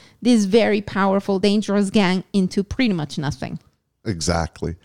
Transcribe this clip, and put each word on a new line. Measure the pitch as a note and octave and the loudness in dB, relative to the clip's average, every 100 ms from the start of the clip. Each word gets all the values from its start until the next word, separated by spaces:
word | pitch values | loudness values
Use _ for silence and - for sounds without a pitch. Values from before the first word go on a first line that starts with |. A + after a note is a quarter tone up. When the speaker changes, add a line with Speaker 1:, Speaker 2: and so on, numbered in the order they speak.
| - _ | -20 _
Speaker 1:
this | A#3 A#3 G3 | 2 4 4
very | A3+ G#3+ G#3+ | 4 4 0
powerful, | G3+ G3 G3 G3 G3+ G3 | -2 -2 0 0 0 0
dangerous | G3+ G#3 G3+ G3+ G3 | 2 0 0 0 2
gang | G#3+ F#3 F#3 - | 2 2 0 -2
into | G3+ F#3 - | -2 0 -2
pretty | F#3+ - B3 | -4 -2 0
much | F3 D3 - | 0 -4 -6
nothing. | C#3+ C3+ A#2 - - _ _ _ - | -6 -6 -8 -10 -16 _ _ _ -8
Speaker 2:
Exactly. | E2+ D2+ E2+ D#2+ - E2 E2 | -4 -2 -2 -4 -6 -8 -8